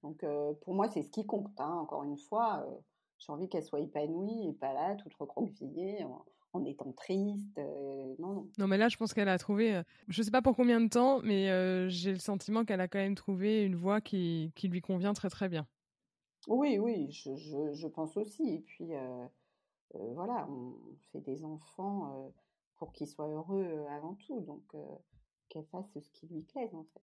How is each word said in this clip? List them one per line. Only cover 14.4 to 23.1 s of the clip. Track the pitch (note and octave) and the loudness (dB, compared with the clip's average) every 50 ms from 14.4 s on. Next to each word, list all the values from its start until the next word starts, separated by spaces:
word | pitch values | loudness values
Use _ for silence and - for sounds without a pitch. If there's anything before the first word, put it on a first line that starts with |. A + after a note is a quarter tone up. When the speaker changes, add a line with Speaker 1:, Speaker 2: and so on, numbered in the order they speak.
| D#3 D#3+ D#3+ | 0 -2 -4
Speaker 2:
qui | - - F#3+ | -2 -2 0
lui | F3 F3+ | 0 0
convient | E3+ - F#3+ F3+ F3+ G3+ G#3 | 0 0 0 2 4 2 2
très, | G3+ - G3 | 2 0 -4
très | - - G3+ F#3+ | -2 0 -2 0
bien. | F3 D#3+ D3+ - _ _ _ _ _ _ _ _ _ _ _ _ _ _ - - | 0 -2 -4 -4 _ _ _ _ _ _ _ _ _ _ _ _ _ _ -2 0
Speaker 1:
Oui, | G#3+ B3 C#4+ D4 B3+ G3 | 2 4 4 4 4 4
oui, | G#3 A#3+ A#3 F#3+ D3 C3+ | 4 2 2 0 -2 -4
je, | D3 - - D3 C3+ | -6 -10 -8 -8 -8
je, | C#3 D#3+ D3+ D3+ C#3 D3+ D3+ C#3+ | -8 -8 -6 -4 -2 -2 -2 -2
je | D3 E3 D#3 | -4 -6 -8
pense | D#3 - D#3+ D#3 - G3+ | -4 -4 -6 -4 -2 -2
aussi. | G#3+ G#3 - - D#4+ C4 | -4 -4 -2 -2 0 0
Et | E3 D#3+ | 0 -2
puis, | - - - - E3+ E3 E3 | -4 -10 -14 -12 -8 -6 -6
euh, | C#3 C3 B2+ B2+ B2 B2 B2+ _ _ _ _ _ _ _ _ _ _ _ _ - | -6 -4 -6 -8 -8 -10 -12 _ _ _ _ _ _ _ _ _ _ _ _ -12
euh, | - F#2+ A2+ A#2+ | -10 -8 -8 -6
voilà, | D3+ F3+ G#3 B3 A3+ D#3+ - | -6 -4 -4 -4 -4 -4 -6
on | C#3+ B2+ B2 B2 A#2+ A#2 A#2 A#2 C3+ D3 _ _ | -8 -8 -10 -10 -12 -14 -16 -20 -20 -20 _ _
fait | _ D3+ | _ -12
des | C#3+ C#3 C3+ D3 D#3+ | -6 -6 -6 -6 -6
enfants, | D#3 D#3 D#3 D#3 - - - F#3+ G3 G3+ G3 E3+ C#3+ C#3 C3+ C3+ | -10 -10 -12 -14 -18 -10 -6 -4 -4 -4 -4 -6 -6 -8 -10 -12
euh, | C3+ - _ _ _ _ _ _ _ _ _ | -14 -16 _ _ _ _ _ _ _ _ _
pour | E3 D#3 - | -12 -12 -8
qu'ils | - D#3 | -8 -10
soient | D3 | -10